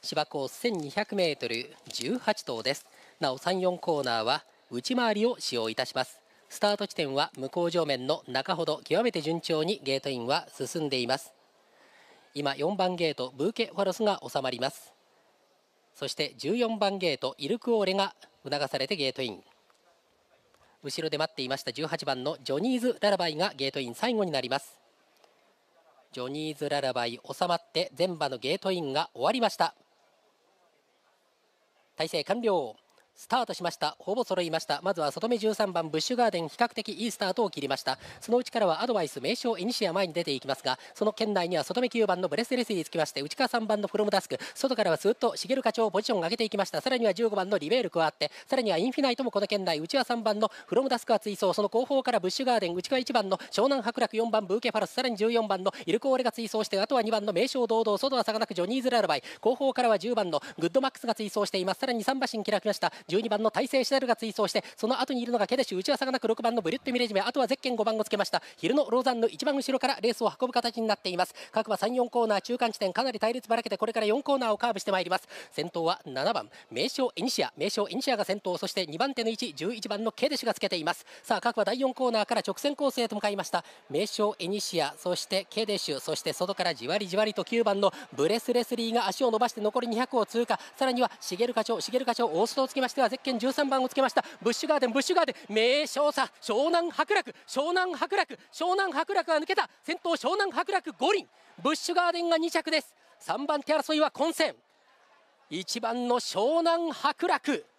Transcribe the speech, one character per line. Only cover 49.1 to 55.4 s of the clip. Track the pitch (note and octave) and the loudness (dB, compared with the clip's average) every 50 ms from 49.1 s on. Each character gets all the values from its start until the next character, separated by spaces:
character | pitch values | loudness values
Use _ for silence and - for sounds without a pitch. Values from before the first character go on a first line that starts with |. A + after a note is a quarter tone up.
イ | A#3+ | 0
ト | - | 0
も | C4+ A#3+ | -2 -2
こ | - G3+ | 0 0
の | G3+ | 0
圏 | - G#3+ G3+ F#3+ | 2 0 0 0
内、 | F3+ E3 D3+ | 0 -2 -2
内 | D#3 E3+ | -2 0
側 | - C#4 B3 | 0 0 0
三 | - B3 A#3+ | 0 -2 0
番 | G#3+ A3 G#3 G#3 | 0 0 2 2
の | G#3+ G#3 - - - | 0 -2 -2 -6 -8
フ | - A3 | 0 2
ロ | A#3+ | 2
ム | C4+ C4+ | 2 2
ダ | C4 A#3 | 0 -2
ス | - | 2
ク | - | 2
が | A#3 G3+ | 2 2
追 | - G#3+ G3+ | 2 -2 -4
走、 | - - F#3+ | 0 0 2
そ | E3+ - | 2 2
の | G#3 G3 | 0 2
後 | - A3+ C4 | 2 0 0
方 | - C#4+ C4+ | 2 0 0
か | B3+ B3+ | 2 2
ら | A#3 G#3 | 0 2
ブ | E3+ F#3 | 0 0
ッ | |
シ | - - | -2 0
ュ | C4+ | 0
ガ | B3+ B3 | 2 2
ー | A3 | 2
デ | F#3+ E3+ | 2 0
ン、 | E3+ | -2
内 | F#3 F3+ - | -4 -2 0
側 | C4+ B3+ | 0 0
一 | B3 - | 0 2
番 | B3 A#3+ G3+ F#3+ | 0 0 2 2
の | F#3+ - - - | -2 -2 -2 -4
湘 | - - G#3+ | 0 2 4
南 | C#4 C#4+ C4+ | 4 2 2
伯 | G3+ A3+ A#3 - | 0 -2 0 0
楽、 | A#3+ G3+ - | -2 0 2
四 | A3 A3+ A#3 | 0 0 2
番 | G#3+ A3 G#3 | 2 0 0
ブ | F3 F#3+ | 0 -2
ー | A#3 | 0
ケ | - B3 | 0 0
フ | - A3 | 0 0
ァ | |
ロ | G3+ | -2
ス、 | D#3+ | 0
さ | - - | -2 -2
ら | C4 B3+ | -2 -2
に | A#3 | 0
十 | F#3 G#3 A3+ | 2 0 2
四 | A#3 A#3 | 2 2